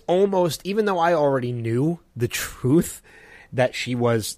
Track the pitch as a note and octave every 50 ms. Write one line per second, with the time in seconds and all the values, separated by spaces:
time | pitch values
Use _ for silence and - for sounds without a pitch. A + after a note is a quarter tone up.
0 | - - E3+ F#3 G3+ G3+ G3 F#3 F3 E3 C3+ - - F3 G3+ A3 G#3+ G#3 F#3+ F3
1 | E3 F3 F3 D#3 D3 C#3+ C3+ C3 B2 A#2+ B2 A#2+ A2+ A2+ A#2 B2 C#3 D#3+ E3+ -
2 | _ _ - A2+ A#2+ A2+ - - - - - - - B2 C#3+ E3+ - - - -
3 | - - - - - - - - - - - A#2+ B2+ B2+ - - - B2 B2 A#2+
4 | A#2+ A#2+ A#2 A2+ G#2 - -